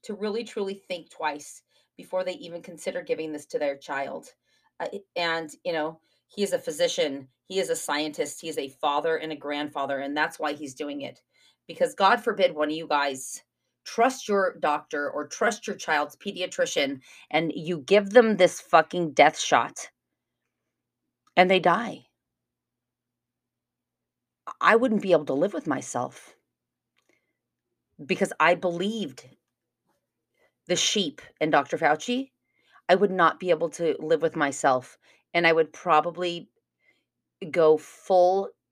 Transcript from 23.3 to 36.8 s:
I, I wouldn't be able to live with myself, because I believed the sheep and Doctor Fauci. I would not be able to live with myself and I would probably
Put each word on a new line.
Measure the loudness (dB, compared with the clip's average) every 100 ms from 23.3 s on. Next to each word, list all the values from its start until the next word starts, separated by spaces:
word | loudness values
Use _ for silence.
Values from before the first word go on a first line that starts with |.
| _ _ _ _ _ _ _ _ _ _ _ -18
I, | 0
I | 4 4
wouldn't | 4 0
be | 2
able | 2 2
to |
live | 0 -2
with | -2 -6
myself, | -6 -6 -6 -6 -10 -20 _ _ _ _ _ _ _ _ _ _ _ _ _ _ _ _ -12
because | -6 -2 -2 2
I | 2 4
believed | 0 -2 -4 -4 -8 -10 -20 _ _ _ _ _ _ _ _ _ _ _ _ _ -4
the | -2
sheep | 0 0 -2 -6 -16 -4
and | 2
Doctor | 2 2 0
Fauci. | 0 0 -2 -4 -6 _ _ _ _ _ 2
I | 4
would | 4
not | 4 2 2
be | 0
able | 0 0
to | -2 -2 -2
live | 0 0
with | 0 0
myself | -2 0 2 2 -2 -18 _ _ _
and | 2 4
I |
would | 4 2
probably | -2 2 4 2 -2 -6 -6 -12 _ _ _